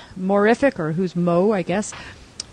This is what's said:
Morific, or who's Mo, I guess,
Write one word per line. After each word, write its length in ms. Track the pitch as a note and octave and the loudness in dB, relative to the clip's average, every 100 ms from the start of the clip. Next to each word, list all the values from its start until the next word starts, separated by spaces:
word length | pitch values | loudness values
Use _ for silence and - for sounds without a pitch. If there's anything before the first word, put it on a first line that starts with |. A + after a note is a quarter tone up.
| - - | -6 -6
Morific, 640 | F#3 G3+ G#3 A#3 C#4 - | 0 2 4 4 2 0
or 100 | D#3 | -4
who's 240 | D#3+ F#3 F3 | -2 -2 0
Mo, 360 | F3 E3+ G3+ | 2 2 2
I 80 | G3+ | 0
guess, 320 | E3+ F#3 G#3 - - - - - - | -2 -4 -4 -10 -16 -20 -18 -18 -10